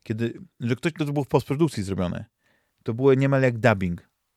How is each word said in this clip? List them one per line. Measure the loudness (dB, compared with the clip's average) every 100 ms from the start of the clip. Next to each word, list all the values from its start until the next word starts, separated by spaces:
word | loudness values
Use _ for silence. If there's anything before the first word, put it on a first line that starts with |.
kiedy, | -8 -4 -4 -6 -18 -6
że | -4 -2
ktoś, | -4
to | -4 -4
było | -2
w | 0
postprodukcji | 0 0 -2 -2 -2
zrobione. | -6 -4 -4 -6 -12 _ _ _ _ _
To | -8
było | 0 4
niemal | 4 4 2
jak | 2 2
dubbing, | 2 2 0 -4 _ _ _